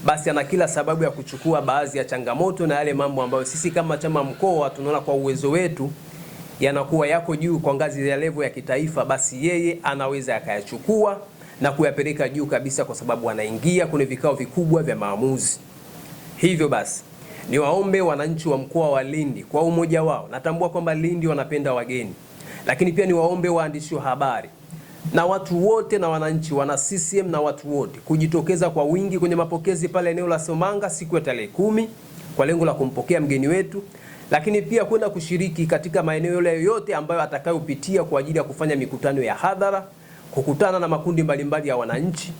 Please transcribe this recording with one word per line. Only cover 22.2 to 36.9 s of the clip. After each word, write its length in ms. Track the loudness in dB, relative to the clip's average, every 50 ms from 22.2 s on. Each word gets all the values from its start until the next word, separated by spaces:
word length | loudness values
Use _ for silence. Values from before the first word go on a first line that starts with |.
| -18 -20 -20 -18 -16 -16 -14 -6 -2
lakini 260 | -2 2 4 4 2
pia 140 | 4 2 4
niwaombe 440 | 4 4 4 4 4 2 2 2 2
waandishi 460 | 2 2 2 0 -4 -6 -8 -6 -6
wa 60 | -4
habari 480 | 0 -2 0 0 0 0 0 -2 -6 -10 -16 -20 -18 -16 -16 -16 -16 -18 -18 -8 -8 0 2
na 120 | 4 4
watu 420 | 4 2 0 0 0 0 2 4 4
wote 300 | 4 4 2 2 0 0
na 120 | 2 2
wananchi, 440 | 0 0 0 0 0 -2 -2 0 0
wana 240 | 0 2 2 0 -2
C 200 | -2 -2 -2 -4
C 180 | -4 0 0 0
M 120 | 0 2
na 100 | 0 0
watu 360 | 0 0 -2 -4 -6 -4 -2 -2
wote, 220 | -2 -2 -6 -14
kujitokeza 680 | -2 2 2 4 4 4 2 2 2 2 2 2 2 2
kwa 140 | 2 2 2
wingi 360 | 4 4 2 2 0 0 2
kwenye 160 | 2 2 2
mapokezi 520 | 2 0 0 -2 -2 0 0 0 0 0 0
pale 240 | 0 2 2 2
eneo 160 | 0 0 0 0
la 120 | 0 0
Somanga 500 | 0 -2 0 0 0 0 0 0 -2 -2
siku 260 | -4 -6 -6 0 0
ya 60 | 0
tarehe 260 | 0 0 -2 -2 -4 -6
kumi 420 | 0 2 2 4 4 2 0 0 -6 -14 -18 -18 -18 -16 -16 -14 0
kwa 100 | 2 2
lengo 200 | 4 4 4 4
la 80 | 2 2
kumpokea 480 | 0 -2 -2 -2 -4 0 0 2 2
mgeni 260 | 2 2 2 2 2 2
wetu, 360 | 2 2 0 -2 -4 -10 -10 -12 -18 -20 -20 -18 -18 -18 -4 0
lakini 300 | 0 0 2 2 0 2
pia 240 | 0 2 2 2 2
kwenda 240 | 4 2 2 2 0
kushiriki 560 | -4 -4 -4 -2 -2 0 0 -2 0 -2 0
katika 380 | 2 2 0 0 0 0 0 2
maeneo 300 | 2 0 0 0 0 2
yale 260 | 2 2 2 2 4 2
yote 320 | 2 2 2 -2 -2